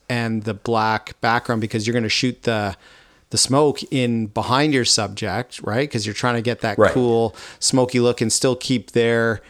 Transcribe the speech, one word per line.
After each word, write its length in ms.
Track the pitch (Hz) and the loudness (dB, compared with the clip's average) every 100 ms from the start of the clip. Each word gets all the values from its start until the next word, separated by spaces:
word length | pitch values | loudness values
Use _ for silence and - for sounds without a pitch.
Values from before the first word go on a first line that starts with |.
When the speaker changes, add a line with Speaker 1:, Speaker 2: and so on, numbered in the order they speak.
| - | -6
Speaker 1:
and 340 | 120 117 113 | -4 -2 -2
the 100 | 104 | -4
black 600 | 98 - 113 110 110 - - | -6 -2 0 2 0 -4 -4
background 400 | 117 117 - 110 | 0 0 0 -2
because 260 | 110 117 107 | -2 -4 -2
you're 80 | |
gonna 140 | 120 110 | -2 0
shoot 340 | - 127 120 | 0 -2 -2
the 320 | - 110 101 92 - - - _ _ | -2 0 -2 -6 -16 -20 -20 _ _
the 60 | - | -2
smoke 440 | - 135 151 135 - | 2 4 2 0 -4
in 380 | 139 120 117 110 | -2 0 0 -2
behind 440 | 113 98 127 151 | -4 0 2 2
your 120 | 135 | 2
subject, 760 | 117 - 101 101 107 98 123 - | 2 0 -2 -4 -4 -4 -6 -10
right? 260 | - 110 147 | -4 -2 -2
'Cause 160 | 117 104 | -2 -4
you're 80 | |
trying 220 | 101 123 117 | -2 0 0
to 60 | |
get 180 | 117 113 | -2 -2
that 180 | 113 104 | -2 4
Speaker 2:
Right. 140 | 104 | 4
Speaker 1:
cool, 420 | 135 123 113 113 - - - | 4 2 2 0 -4 -18 -4
smoky 400 | - 131 123 123 | 0 2 2 2
look 220 | 120 120 | 2 2
and 100 | 113 | 0
still 220 | - 135 | 0 0
keep 380 | 123 - 123 - | 0 -2 -2 0
their 480 | 120 117 117 113 107 - | 0 2 2 0 -2 -8